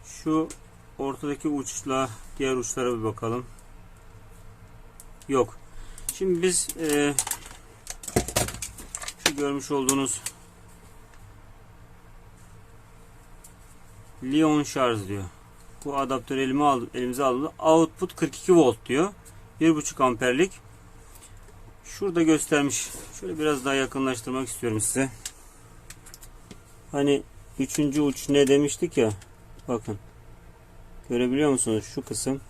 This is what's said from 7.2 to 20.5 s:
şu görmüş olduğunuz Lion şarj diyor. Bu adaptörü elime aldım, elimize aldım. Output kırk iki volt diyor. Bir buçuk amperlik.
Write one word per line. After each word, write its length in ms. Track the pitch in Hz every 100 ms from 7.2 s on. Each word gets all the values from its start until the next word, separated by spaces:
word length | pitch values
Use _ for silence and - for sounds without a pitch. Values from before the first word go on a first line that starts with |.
| - - - - - - - - - - - - - - - - - - - - -
şu 80 | 143
görmüş 360 | 143 143 135
olduğunuz 500 | 143 127 135 135 - - - - - - - - - - - - - - - - - - - - - - - - - - - - - - - - - - - - - - - - -
Lion 400 | 131 147 156 151
şarj 440 | 143 143 127 110 95
diyor. 160 | 101 90 - - - - - 143
Bu 120 | 139
adaptörü 440 | 135 127 113 135
elime 220 | 131 139
aldım, 260 | 147 131 113
elimize 300 | 123 123 127
aldım. 280 | 139 127 151 -
Output 560 | 160 160 160 - 185 -
kırk 200 | 160 -
iki 200 | - 175
volt 220 | 131 - -
diyor. 280 | 131 190 - - - - -
Bir 140 | 160 156
buçuk 260 | - -
amperlik. 500 | 131 117 127 131 190